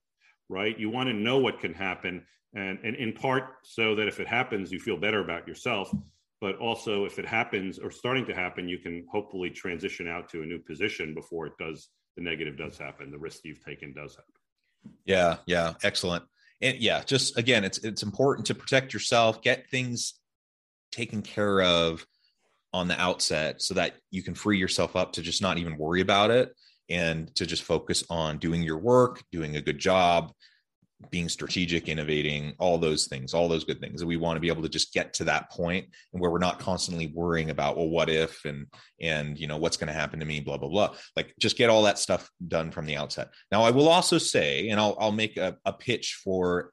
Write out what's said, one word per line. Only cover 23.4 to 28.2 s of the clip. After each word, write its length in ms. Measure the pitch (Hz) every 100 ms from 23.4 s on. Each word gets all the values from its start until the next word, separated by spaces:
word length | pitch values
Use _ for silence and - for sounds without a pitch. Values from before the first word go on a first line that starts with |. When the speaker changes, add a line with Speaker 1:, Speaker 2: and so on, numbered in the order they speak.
| 76 -
Speaker 2:
so 120 | -
that 200 | 90 85 - _
you 120 | 92
can 120 | 90
free 240 | 82 104 98
yourself 360 | 90 - 85
up 180 | 90 87
to 100 | -
just 200 | 82 -
not 160 | 95 85
even 200 | 85 76
worry 240 | 76 90
about 280 | 95 101 107
it 240 | 123 - - _ _ -
and 460 | 87 82 80 78 -
to 100 | 85
just 160 | 82
focus 420 | - 80 - 85 -
on 280 | 85